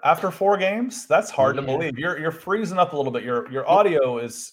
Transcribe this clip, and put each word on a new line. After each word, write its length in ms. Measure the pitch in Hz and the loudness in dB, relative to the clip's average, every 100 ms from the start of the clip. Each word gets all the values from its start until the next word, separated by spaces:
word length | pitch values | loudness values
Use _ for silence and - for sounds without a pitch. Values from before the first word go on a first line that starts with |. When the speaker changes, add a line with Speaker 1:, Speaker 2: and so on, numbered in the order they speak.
Speaker 1:
after 260 | 147 170 190 | 0 0 0
four 280 | - 196 196 | -2 2 2
games? 480 | 190 214 254 - - | 0 -2 -6 -8 0
That's 240 | 165 220 | 0 2
hard 260 | - 135 135 | 2 2 2
Speaker 2:
Yeah. 60 | |
Speaker 1:
to 40 | 135 | -2
believe. 320 | 139 160 127 | -2 -2 -4
You're, 200 | 165 151 | -4 -4
you're 140 | 156 | -4
freezing 460 | 160 - 208 202 185 | -6 -4 -4 -2 0
up 140 | 175 | 2
a 40 | 147 | 0
little 160 | 135 | -2
bit. 100 | 120 | -4
Your, 280 | 113 120 120 | -2 -4 -4
your 120 | 131 | -4
Speaker 2:
Yep. 80 | 147 | 4
Speaker 1:
audio 480 | 185 170 156 127 120 | 6 6 4 2 0
is, 340 | 120 - - | -6 -10 -16